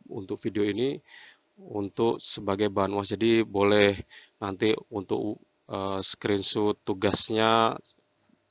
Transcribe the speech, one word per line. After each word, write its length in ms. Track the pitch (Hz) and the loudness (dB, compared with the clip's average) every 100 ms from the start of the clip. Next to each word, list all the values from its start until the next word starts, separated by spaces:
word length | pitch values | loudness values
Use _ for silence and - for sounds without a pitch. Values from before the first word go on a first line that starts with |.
| - | -14
untuk 320 | - 95 104 | -12 -10 -8
video 240 | 117 101 104 | -6 -2 -2
ini 320 | 101 135 151 - - - - _ - 190 | -2 -4 -6 -14 -20 -20 -20 _ -20 -12
untuk 480 | 104 98 - 117 - | -8 -6 0 0 0
sebagai 560 | - - 101 98 104 | -4 -4 -2 0 0
bahan 240 | 98 95 101 | 0 0 0
uas. 160 | 98 | -4
Jadi 320 | 101 113 113 107 | 0 2 2 2
boleh 480 | 101 101 104 101 98 - - - _ | 2 4 6 6 4 -6 -20 -20 _
nanti 320 | 101 95 110 110 - | -10 0 0 0 -4
untuk, 480 | 104 92 107 107 107 _ _ - | -8 -4 -4 -4 -8 _ _ -10
eh, 320 | 98 98 95 | -6 -4 -2
screenshot 800 | 95 - 110 101 98 113 104 101 | -2 -2 0 0 0 0 0 -2
tugasnya 960 | - 98 101 - - 110 110 113 113 - - - _ _ _ _ _ | -6 -2 2 2 2 2 4 4 2 -2 -12 -20 _ _ _ _ _